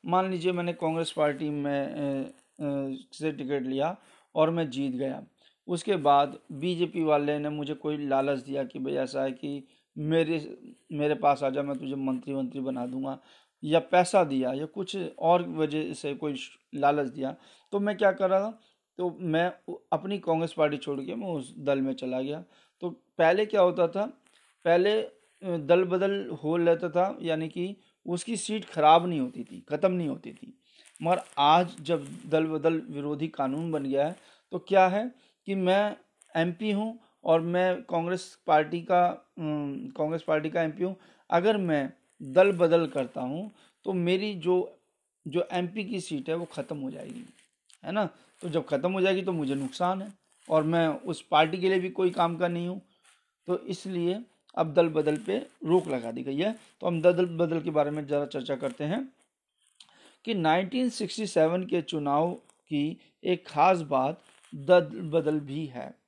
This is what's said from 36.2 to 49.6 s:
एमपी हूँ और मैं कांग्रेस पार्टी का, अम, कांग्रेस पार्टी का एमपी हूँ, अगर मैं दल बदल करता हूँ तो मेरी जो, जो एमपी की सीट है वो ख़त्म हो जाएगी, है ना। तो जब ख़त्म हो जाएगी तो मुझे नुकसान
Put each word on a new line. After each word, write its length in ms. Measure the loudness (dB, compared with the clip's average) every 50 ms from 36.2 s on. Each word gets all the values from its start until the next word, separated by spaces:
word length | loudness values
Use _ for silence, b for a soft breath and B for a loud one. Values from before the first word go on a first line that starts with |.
| _ _ _
एमपी 340 | -2 -2 -2 -2 -4 -2 -2
हूँ 280 | 0 0 -2 -6 -8 -12 b b b b 2
और 160 | 2 2 4
मैं 420 | 4 0 0 0 2 0 0 -2
कांग्रेस 560 | -6 -4 -4 -2 -2 -2 -4 -4 -6 -14 -20 _ _
पार्टी 340 | 2 4 4 4 2 -4 -8
का, 240 | -2 2 4 4 4 2 0 -4 _ _ _ -8
अम, 540 | -4 -4 -2 -2 -4 -6 -8 -8 -10 -12 -4
कांग्रेस 260 | -4 -2 -2 -2 -4
पार्टी 280 | -2 0 0 0 0 -2
का 120 | -2 0
एमपी 220 | -2 -2 -2 -4 -4
हूँ, 120 | -4 -4 b b b b b b b
अगर 260 | 0 2 4 4 2
मैं 360 | 2 0 0 0 0 0 -4 -8 _ _ _ _ _
दल 300 | -14 2 6 6 6 6
बदल 340 | 6 4 4 6 6 4 4
करता 340 | 2 -2 -4 -4 -4 -4 -6
हूँ 320 | -6 -4 -6 -6 -8 -10 b b b b b b _
तो 80 | -4
मेरी 420 | -2 0 2 2 2 0 0 -4 -6
जो, 440 | -4 0 2 2 2 2 -2 -10 _ _ _ _ _ _ _ _ _ _ -4
जो 200 | -2 -2 -2 0
एमपी 320 | -2 -2 -2 -2 -4 -6 -6
की 160 | -6 -6 -6
सीट 280 | -6 -6 -8 -6 -4 -4
है 60 | -4
वो 100 | -4 -6
ख़त्म 320 | -8 -8 -10 -8 -8 -8
हो 140 | -8 -8 -8
जाएगी, 340 | -10 -10 -14 -14 -14 -14 -16 -18 _ _ _ _ _ _ _ _ -20 _ -10
है 80 | -6
ना। 140 | -4 -2 -4 -4 b b b b b b
तो 80 | -10 -4
जब 180 | -4 -4 -2
ख़त्म 260 | 0 -2 0 0 0
हो 80 | 0 2
जाएगी 220 | 2 2 2 0
तो 100 | -2 -2
मुझे 220 | -2 -2 -2 -2 -2
नुकसान 480 | -4